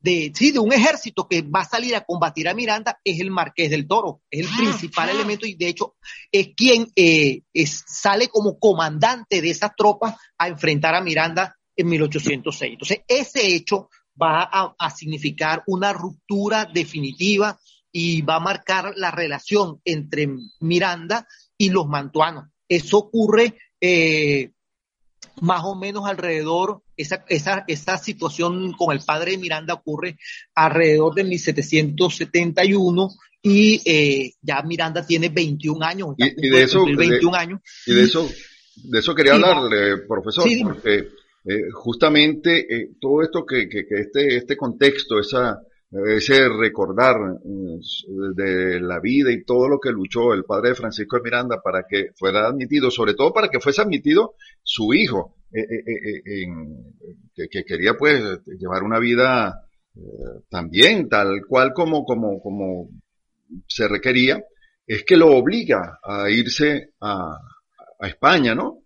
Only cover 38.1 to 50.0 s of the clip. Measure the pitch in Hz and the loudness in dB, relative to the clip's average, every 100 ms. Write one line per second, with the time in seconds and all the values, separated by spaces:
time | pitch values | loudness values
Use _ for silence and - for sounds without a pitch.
38.1 | 160 156 - - _ _ - - 180 - | 4 -2 -6 -16 _ _ -20 -2 -2 0
39.1 | 156 139 147 180 165 123 107 101 98 - | 2 6 6 6 4 2 2 2 0 -2
40.1 | 107 107 110 202 233 208 147 113 104 - | -6 -4 0 2 2 -2 -4 0 0 0
41.1 | - _ _ 95 104 90 - 117 120 160 | -16 _ _ -6 -4 -4 -8 -8 0 4
42.1 | 151 151 151 170 165 - 117 107 _ 135 | 6 4 2 2 0 0 -6 -8 _ 0
43.1 | 147 156 170 - 131 101 104 - 104 104 | 2 2 -2 -2 -2 -2 -6 -4 -4 -2
44.1 | 139 143 123 120 143 127 - 139 139 - | 0 0 0 -2 -6 -6 2 2 2 -2
45.1 | 107 101 127 123 101 _ _ _ 98 101 | -2 -2 -2 -2 -4 _ _ _ -6 0
46.1 | 107 107 135 131 110 110 104 95 95 131 | 0 4 4 4 2 -2 0 -4 2 4
47.1 | 113 98 90 - 98 92 82 - - 95 | 4 -2 -8 -10 -10 -10 -12 -12 -14 -10
48.1 | 95 98 90 98 92 92 87 90 87 90 | -8 -6 -4 -2 0 0 -2 -4 -4 0
49.1 | 135 135 120 - 123 131 139 135 110 | 2 2 0 0 2 4 2 0 -4